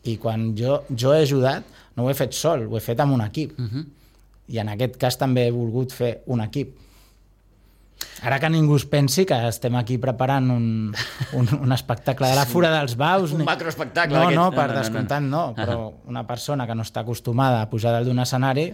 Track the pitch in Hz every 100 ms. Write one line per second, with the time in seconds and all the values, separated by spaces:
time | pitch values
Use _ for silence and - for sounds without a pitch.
0 | 120 110 113 110 113 107 120 143 - 123
1 | 131 156 147 135 127 160 - - - -
2 | 123 139 131 - 156 156 110 110 117 117
3 | 156 131 104 156 147 - 117 127 160 -
4 | _ _ _ _ - 113 107 104 127 131
5 | 127 - 135 123 120 120 117 120 127 -
6 | 123 110 - 120 104 143 139 - - -
7 | _ _ _ _ _ _ _ _ _ _
8 | - - 120 135 156 160 151 147 - 147
9 | 139 175 185 127 117 110 123 123 113 123
10 | 123 123 131 139 127 120 117 110 110 104
11 | - - 123 127 120 143 131 127 - 117
12 | - - 131 135 135 165 170 156 139 117
13 | 151 190 170 160 151 170 165 - 143 170
14 | 165 143 175 160 180 156 143 135 113 113
15 | 113 143 139 190 156 110 110 117 110 -
16 | - 120 110 120 - 143 117 113 110 113
17 | 113 117 - 120 135 120 110 113 117 117
18 | 123 123 123 127 135 131 165